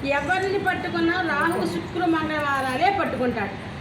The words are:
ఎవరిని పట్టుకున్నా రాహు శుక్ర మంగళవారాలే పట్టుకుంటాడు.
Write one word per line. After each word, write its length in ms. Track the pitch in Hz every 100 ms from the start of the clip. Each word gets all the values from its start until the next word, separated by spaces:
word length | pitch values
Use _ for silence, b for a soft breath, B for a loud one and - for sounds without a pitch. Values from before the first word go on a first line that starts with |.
| 269
ఎవరిని 500 | 277 294 381 392 392
పట్టుకున్నా 640 | 381 349 349 339 330 359
రాహు 440 | 339 294 320 339 -
శుక్ర 400 | 175 - 349 349
మంగళవారాలే 920 | 320 311 311 285 269 262 254 359 392
పట్టుకుంటాడు. 720 | 277 - 254 233 196 - - -